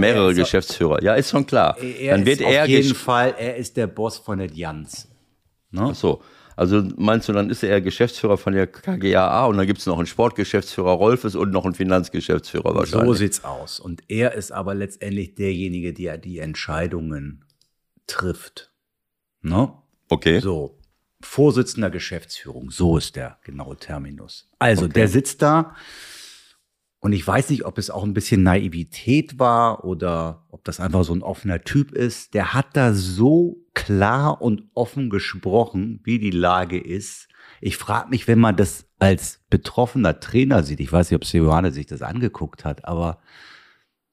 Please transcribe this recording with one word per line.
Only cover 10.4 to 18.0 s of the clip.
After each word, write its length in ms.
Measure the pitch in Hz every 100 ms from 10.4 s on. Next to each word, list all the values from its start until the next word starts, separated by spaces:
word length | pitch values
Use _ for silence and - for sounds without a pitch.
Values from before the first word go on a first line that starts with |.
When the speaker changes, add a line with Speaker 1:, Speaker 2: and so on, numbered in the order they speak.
| 98 101 - - 92
Speaker 1:
Rolfes 420 | 87 104 123 113 92
und 160 | 101
noch 140 | 95 92
einen 80 | 85
Finanzgeschäftsführer 920 | 95 92 85 82 80 82 - 80 80
Speaker 2:
So 40 | 82
Speaker 1:
wahrscheinlich. 400 | 82 90 120 101
Speaker 2:
sieht's 260 | 101 -
aus. 340 | - - - -
Und 260 | 87 85 -
er 280 | 107 123 107
ist 180 | 98
aber 200 | - 95
letztendlich 640 | 98 98 - 101 101 92 -
derjenige, 560 | 98 90 95 87 87
der 260 | 82 87 78
die 220 | 90 87
Entscheidungen 1040 | 78 76 - 78 87 85 80 73 71 71 _ _ _ _ _ _